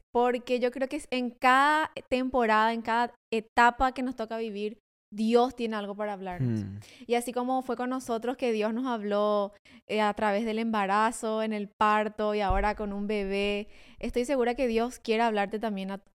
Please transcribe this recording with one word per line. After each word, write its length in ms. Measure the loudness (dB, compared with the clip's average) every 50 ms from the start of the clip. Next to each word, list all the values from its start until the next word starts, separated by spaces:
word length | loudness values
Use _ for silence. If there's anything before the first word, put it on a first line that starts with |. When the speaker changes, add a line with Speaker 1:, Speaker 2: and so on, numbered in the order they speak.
| _ _ 0
Speaker 1:
porque 460 | 2 2 2 2 0 -2 -2 -2 0
yo 100 | 0 0
creo 180 | -2 -2 -4
que 100 | -4 -4
es 100 | -6 -6 -4
en 200 | -4 -4 -4 -4
cada 580 | -2 2 4 4 6 6 6 4 4 2 0 -2 -6 -10 -6 -4
temporada, 640 | -2 -2 0 0 0 2 2 4 4 4 4 2 0
en 100 | -2 -2
cada 280 | -2 0 0 0 -2 -4 _ _ _ -4
etapa 580 | -4 -4 _ 4 6 6 6 6 4 0 0 0
que 100 | -2 -6
nos 120 | -6 -6
toca 220 | -6 -8 -6 -6
vivir, 400 | -6 -6 -6 -6 -6 -6 -6 -8 -10 _ _ _ _ _ _
Dios 440 | -4 -2 2 4 6 6 6 4 0
tiene 200 | -4 -4 -4 -4
algo 200 | -4 -6 -8 -6
para 180 | -6 -6 -6 -6
hablarnos. 480 | -6 -8 -8 -4 -2 -2 -2 -2 -2 -4
Speaker 2:
Hmm. 160 | -6 -10 -12 -14 -18 -20 -12 -4
Speaker 1:
Y 80 | -2 0
así 180 | 0 0 -2 -4
como 300 | -4 -2 -2 -2 -2 -2
fue 120 | -4 -4
con 140 | -4 -4 -4
nosotros 480 | -4 -4 -4 -4 -4 -4 -4 -4 -4
que 140 | -2 -2 -2
Dios 200 | 0 0 0 -2
nos 140 | -2 -2 -4
habló, 680 | -4 -4 -4 -2 -2 0 2 2 2 2 0 0 -2 -6 _ _ -20 -20 -16 _ -4
eh, 120 | 0 0
a 120 | 2 0 0
través 320 | 0 0 0 0 0 0
del 140 | -2 -2 -2
embarazo, 840 | -2 0 0 0 0 2 2 2 2 2 0 -2 -4 -4 -2 -2
en 120 | -2 -2 -4
el 160 | -4 -6 -6
parto 680 | _ 2 2 4 4 4 2 0 -2 -2 -2 0 0
y 60 | 2
ahora 340 | 2 2 2 2 2 0 0
con 180 | -2 -4 -6 -6
un 140 | -6 -4
bebé, 600 | -2 -2 -2 -2 -2 -2 0 0 0 -2 -4 -6 -8 -14 -20 -20 -20 -14 -10
estoy 260 | -8 -4 -2 -2 0
segura 280 | 0 2 2 2 2 0
que 140 | 0 0
Dios 320 | 0 2 2 0 -2 -4 -6
quiere 240 | -2 0 2 2 2
hablarte 340 | 2 2 0 0 0 -2
también 320 | -4 -4 -4 -4 -4 -6 -6
a, 120 | -8 -10 -12 _ _